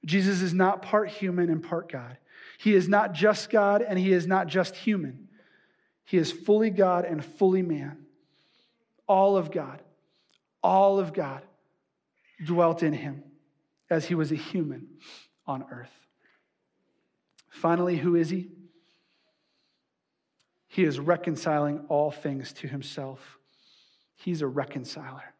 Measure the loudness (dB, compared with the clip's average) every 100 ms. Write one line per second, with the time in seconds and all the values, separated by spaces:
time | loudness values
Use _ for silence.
0 | 0 0 2 0 0 2 2 0 0 0
1 | 0 -4 -4 0 0 0 -2 -8 -6 -12
2 | -14 -18 _ -20 -20 -4 4 4 6 2
3 | 2 2 2 2 2 4 4 2 2 0
4 | 4 2 4 0 2 0 -2 -2 -2 -2
5 | -4 -10 -20 _ _ _ _ _ _ _
6 | _ 0 0 -4 2 4 4 2 2 2
7 | 0 -4 -8 0 2 4 0 -4 -6 -14
8 | -20 _ _ _ _ _ _ _ _ _
9 | 0 4 4 2 0 -6 -8 -14 -20 _
10 | _ _ _ _ _ _ 2 4 6 4
11 | -2 -4 -6 -8 -16 _ _ _ _ _
12 | _ _ _ _ -2 2 4 4 -2 -2
13 | -8 -12 -16 _ _ _ _ _ _ -4
14 | 0 -2 -2 -4 -6 -6 -4 -8 -14 -20
15 | -20 -20 _ _ -10 -10 -10 -16 -18 _
16 | _ _ _ _ _ _ _ _ _ _
17 | _ _ _ _ _ -4 0 0 0 0
18 | 2 2 0 -4 -8 -16 -20 _ _ _
19 | _ _ _ _ _ _ _ _ _ _
20 | _ _ _ _ _ _ _ 0 0 2
21 | 0 0 0 -4 -2 0 0 -4 -2 0
22 | 0 -4 -8 -8 -10 -12 -12 -10 -10 -12
23 | -12 -14 -20 -20 _ _ _ _ _ _
24 | _ _ -6 -4 -4 -4 -6 -8 -12 -14
25 | -16 -18 -20 _